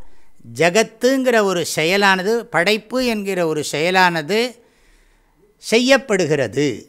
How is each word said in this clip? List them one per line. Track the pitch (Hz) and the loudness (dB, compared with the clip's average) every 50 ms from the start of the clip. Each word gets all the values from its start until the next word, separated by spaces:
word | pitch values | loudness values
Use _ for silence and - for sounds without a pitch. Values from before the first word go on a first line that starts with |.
| - - - - - - - - - 117 117 | -12 -12 -14 -14 -16 -18 -20 -20 -20 -10 -2
ஜகத்துங்கிற | 120 160 175 175 220 220 - - - 240 247 269 269 254 254 233 220 202 | 0 2 2 4 2 0 0 -2 -2 0 0 2 2 0 2 2 2 2
ஒரு | 190 185 175 151 - - | 2 0 -2 -2 -4 -2
செயலானது, | 165 156 165 190 202 202 196 190 185 180 208 233 233 | -2 0 0 2 2 4 2 2 2 0 -2 -2 -4
படைப்பு | 214 - - 165 175 196 214 214 220 - 240 254 254 | -4 -2 -2 0 2 2 0 -2 -2 -6 -4 -4 -2
என்கிற | 240 226 208 196 196 190 180 170 160 | -2 -4 -4 -4 -4 -2 -2 -2 -2
ஒரு | 156 151 139 - | -2 -4 -4 -4
செயலானது | - 143 160 180 185 185 185 175 170 160 147 147 202 226 240 247 226 - _ _ _ _ _ _ _ _ _ _ _ _ _ _ _ _ _ _ _ _ | -4 -2 -2 0 2 4 4 4 2 0 -4 -2 -2 -2 -2 -4 -6 -14 _ _ _ _ _ _ _ _ _ _ _ _ _ _ _ _ _ _ _ _
செய்யப்படுகிறது. | - - 208 240 247 262 269 247 269 - 202 185 175 139 151 143 127 104 95 135 151 139 104 - - | -6 0 0 2 4 4 4 2 2 0 -2 0 0 0 0 0 -2 -2 -2 -2 -2 -2 -2 -6 -12